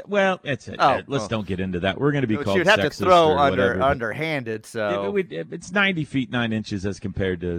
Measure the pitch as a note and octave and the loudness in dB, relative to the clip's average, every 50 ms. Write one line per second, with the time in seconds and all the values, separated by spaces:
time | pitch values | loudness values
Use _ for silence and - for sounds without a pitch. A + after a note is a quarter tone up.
0 | - - G3+ G3+ G3 F#3+ F#3 - - C#3+ C3+ - - - - - E3+ D3 B2+ G2+ | -6 -2 0 2 2 2 0 -2 -4 -6 -6 -6 -8 -8 -2 2 2 2 2 2
1 | F2+ - C3+ C3 G#2+ F#2 A2+ A2 G2+ F2 G2 F2 F#2+ F#2+ F2 F2 F2 F#2+ F#2 - | -2 -4 -4 -4 -2 -2 -4 -4 -4 -4 -4 -4 -4 -4 -2 -2 -2 -2 0 0
2 | C3 D3 C#3+ C#3+ C3 G#2+ G#2+ G2+ - G3 G3 F#3+ E3 F#3+ G#3+ G3 - D3 - - | 0 0 0 0 0 0 0 0 0 0 2 2 4 4 4 4 2 0 -2 0
3 | F#3+ F#3 F3+ F3 E3 D#3 D3+ C#3+ C#3+ C#3 C#3 B2+ B2+ A#2+ A#2+ - C3 C#3 C#3+ C3 | 4 6 6 8 8 6 4 4 4 4 4 2 2 2 2 2 2 2 2 0
4 | A#2 A2 G#2 B2 D#3 D#3+ D#3 C#3 A#2+ A2+ A2 G#2+ - - - A2+ G#2+ G#2 G2+ G2+ | -2 -4 -4 -4 -4 -4 -4 -4 -4 -4 -6 -8 -8 -8 -6 -4 -2 -2 0 -2
5 | G3+ G3+ G3+ G3 F#3 - D3 D#3+ E3 D#3 - E3+ - E3+ F3+ G#3 G3 G3 F#3 D#3+ | -2 -2 -2 -2 -4 -4 -6 -10 -10 -10 -12 -14 -10 -4 -2 0 0 0 0 -2
6 | D3 - - C#3 B2+ G2+ B2 B2 A#2 A2+ A2 A2 G#2 - G#2 G2 F2 G2+ F#2 - | -4 -4 -2 -4 -2 -2 -2 -2 -2 -2 -2 -4 -4 -6 -6 -6 -4 -6 -6 -6
7 | - G2 F2 - G2 F#2+ F#2 E2+ F2 F2 E2+ | -8 -8 -4 -2 -2 -2 -2 -2 -4 -6 -6